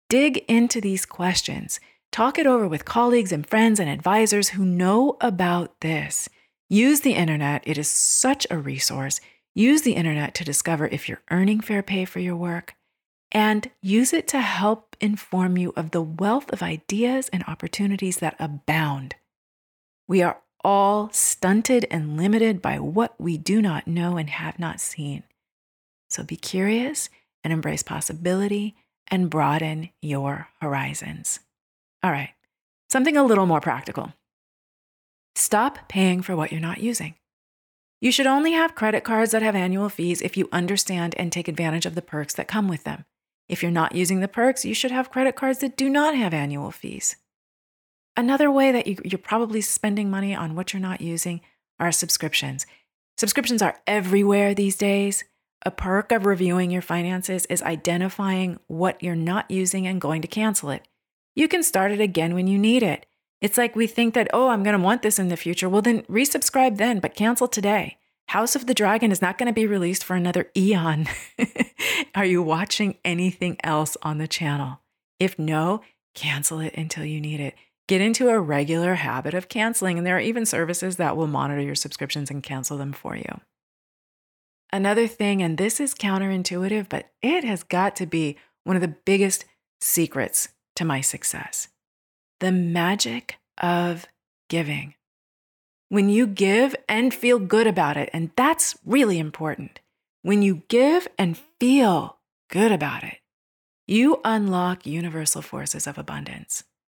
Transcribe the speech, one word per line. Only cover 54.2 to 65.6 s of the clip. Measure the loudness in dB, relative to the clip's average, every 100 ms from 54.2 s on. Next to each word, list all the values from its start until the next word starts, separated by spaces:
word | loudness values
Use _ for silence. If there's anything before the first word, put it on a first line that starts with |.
| 6 4 4
these | 2 0 2
days. | 0 2 0 -4 -8 _ _ -8 -8
A |
perk | -4 0 0 2
of | 2 2
reviewing | 2 2 2 0
your | -2
finances | -2 -2 -2 -4 -4 -4 -2
is | -2
identifying | -2 -2 0 0 -2 -2 -2 0 -2 -6 -8
what | -2 -2 -2
you're | -4 -2
not | -2 -2 -2
using | -2 -2 -2 -2
and | -2
going | -2 -4
to | -4
cancel | -2 0 0 -4
it. | -8 _ _ _ _ _
You | 0 2
can | 2
start | 2 2 2
it | 2
again | 2 2 0
when | 0 2
you | 4
need | 4 4
it. | 2 -2 -8 _ _ -4
It's | 0 2
like | 2
we | 2 0
think | 2 2
that, | 2 2
"Oh, | 4 4
I'm | 4
gonna | 2 4
want | 4 2
this | 2 0
in | -2
the | -2
future." | -4 -2